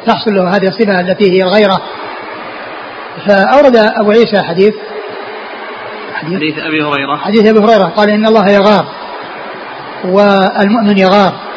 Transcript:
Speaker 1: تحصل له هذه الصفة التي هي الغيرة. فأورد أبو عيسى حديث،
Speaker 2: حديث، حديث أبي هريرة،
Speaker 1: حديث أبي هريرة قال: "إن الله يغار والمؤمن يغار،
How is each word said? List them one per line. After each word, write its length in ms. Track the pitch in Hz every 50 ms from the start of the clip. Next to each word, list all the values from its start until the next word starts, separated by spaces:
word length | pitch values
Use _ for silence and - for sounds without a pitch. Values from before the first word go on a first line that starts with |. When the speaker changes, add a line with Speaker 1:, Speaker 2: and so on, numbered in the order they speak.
| -
Speaker 1:
تحصل 300 | 226 226 - - 226 202
له 200 | 196 180 175 190
هذه 120 | 202 190 190
الصفة 320 | 190 - 233 202 196 180
التي 320 | 180 185 180 - 208 185
هي 100 | 175 190 190
الغيرة. 380 | 180 190 220 214 190 190 156 - - - - - - - - - - - - - - - - - - - - - - - - - - - - - 202
فأورد 480 | 202 196 190 - 247 285 294 269 247
أبو 360 | 226 208 220 - - 214 208
عيسى 320 | 208 233 226 220 208 196 160
حديث، 300 | 143 170 180 196 214 208 - - - - - - - - - - - - - - - - - - - - - - - - - - - -
Speaker 2:
حديث، 220 | - - 156 180
حديث 240 | 190 151 156 151 151
أبي 240 | - 160 156 156 151
هريرة، 320 | 151 143 139 139 139 147 147
Speaker 1:
حديث 280 | - 190 208 226 202
أبي 140 | 214 220 220
هريرة 260 | 202 226 226 208 190
قال: 240 | 165 165 214 208 208
"إن 160 | 208 208 214
الله 240 | 226 220 226 185 196
يغار 360 | 202 202 190 208 208 185 147 - - - - - - - - - - - - - - - - - - - - - - - -
والمؤمن 920 | 185 185 202 202 202 196 190 190 202 - 226 202 202 214 240 214 202 208 190
يغار، 360 | 190 185 190 208 196 175 - - - - -